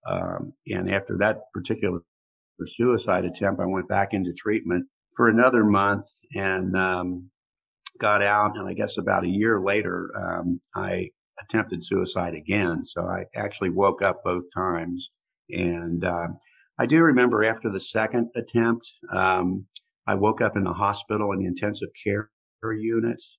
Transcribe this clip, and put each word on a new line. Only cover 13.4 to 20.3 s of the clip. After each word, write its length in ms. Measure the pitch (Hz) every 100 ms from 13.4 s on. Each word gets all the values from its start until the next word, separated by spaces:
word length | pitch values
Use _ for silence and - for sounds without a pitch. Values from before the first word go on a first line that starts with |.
| 104 - 95
woke 320 | 87 98 -
up 200 | 98 90
both 200 | 90 90 87
times. 580 | - 92 85 82 87 - _ _ _ _
And, 520 | 90 90 85 85 85
uh, 240 | 90 87 85 98 _ _ _ -
I 80 | 117
do 160 | 156
remember 420 | 165 123 123 113
after 240 | 110 113 113
the 120 | 98
second 500 | - 110 110 123 117
attempt, 560 | 123 117 120 117 117 - - -
um, 540 | 92 92 92 90 95 101 - _ _ -
I 80 |
woke 260 | 98 104